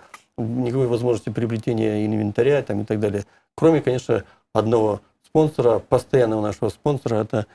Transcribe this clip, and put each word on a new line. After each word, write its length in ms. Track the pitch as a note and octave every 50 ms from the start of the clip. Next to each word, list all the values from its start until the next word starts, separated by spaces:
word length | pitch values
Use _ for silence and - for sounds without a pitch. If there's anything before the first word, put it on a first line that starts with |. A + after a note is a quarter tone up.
| - - - - _ _ _ -
никакой 480 | A#2 A2 A#2 B2+ B2+ A#2+ A#2+ C3+ C3
возможности 440 | A#2+ A#2+ A2+ A#2+ B2 A#2 G#2 - -
приобретения 760 | G#2 A2+ A#2+ A2 A#2 A2 - - A#2 A2 A2 G#2+ G#2+ G#2 G#2+
инвентаря 560 | G#2+ A2 G#2+ G#2+ G#2 G#2 - A#2+ C3+ D3 C#3 -
там, 180 | - G#2+ G2+
и 40 | G2+
так 160 | - A2 G#2+
далее. 240 | A2 G#2 G2 G2+ G#2 _ _ _ _ _ -
Кроме, 260 | - D3+ D#3+ E3 C#3+
конечно, 440 | - C3 B2 B2+ - - D#3 - - - _ _ _ _ -
одного 480 | A2 G#2 A2+ A#2+ A2+ A2 G#2+ G2+ G#2 _ _ _ _ _
спонсора, 540 | _ - D#3 D#3 D3+ - - A#2+ A#2+ A2 G2+
постоянного 600 | - - C3 A#2+ - - - C3 A#2+ A2 A2 A2 G#2+
нашего 260 | G#2 G2 - A#2+ G#2+
спонсора, 460 | - - - D3 C#3+ B2+ - A#2 A2+
это 300 | G#2+ A2+ - - A2 G#2 -